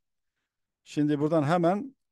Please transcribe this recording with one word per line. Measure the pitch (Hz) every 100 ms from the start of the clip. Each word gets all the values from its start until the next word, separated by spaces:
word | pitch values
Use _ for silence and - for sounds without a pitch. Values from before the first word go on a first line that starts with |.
| _ _ _ _ _ _ _ _
Şimdi | - 151 147 147
buradan | 151 160
hemen | 139 175 165 202 269 - _